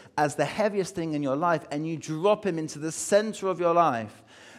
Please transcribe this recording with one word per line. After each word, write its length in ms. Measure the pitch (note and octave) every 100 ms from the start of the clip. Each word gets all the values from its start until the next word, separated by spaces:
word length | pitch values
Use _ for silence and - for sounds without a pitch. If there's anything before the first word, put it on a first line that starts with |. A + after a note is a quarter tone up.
| - -
as 180 | D3+
the 100 | C#3+
heaviest 500 | C#3+ - G#3+ G3 F3
thing 180 | - E3
in 80 | D3
your 140 | C#3+
life, 320 | C#3 F3 D#3 -
and 180 | D3 D#3+
you 80 |
drop 480 | D#3+ D3+ D#3 G3 G#3
him 140 | G#3 E3
into 220 | D#3 D3
the 120 | D#3+
center 560 | - - G3+ A3 - F#3+
of 120 | E3+
your 140 | E3+
life, 500 | E3+ D#3+ A#2 G#2+ - - - -